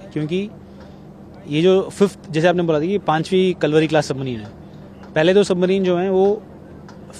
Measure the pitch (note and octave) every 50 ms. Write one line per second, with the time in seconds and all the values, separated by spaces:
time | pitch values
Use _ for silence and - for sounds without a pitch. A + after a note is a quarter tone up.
0 | - - - D3+ D3+ D3 E3+ F#3 G3+ G#3 - - - - - - - - - -
1 | - - - - - - - - - - C#3+ D#3 E3 F#3 F#3+ F#3+ F#3 - - -
2 | G3 G3 - - - - D#3 D#3 D#3 F3+ F3 F3+ F3 E3 D#3+ D3 D3+ F3+ G3+ G3
3 | - - D#3 D#3 D#3+ - F#3+ F#3 F#3 F#3 E3+ - - D3+ D3+ D#3+ D#3+ D3+ D#3 D3+
4 | D3 - C#3+ C3 C3+ C3 B2 A2 G#2 G#2+ - - - - - - - - - -
5 | - - - D#3 D#3 F3 F#3+ G3+ G3+ - F#3+ F3 F3+ F3+ F#3+ G3 F#3+ F3+ F3+ E3+
6 | F3+ G3 F#3 F#3 F#3+ G3+ G#3 G#3+ - - - - - - - - - - - -
7 | - - - -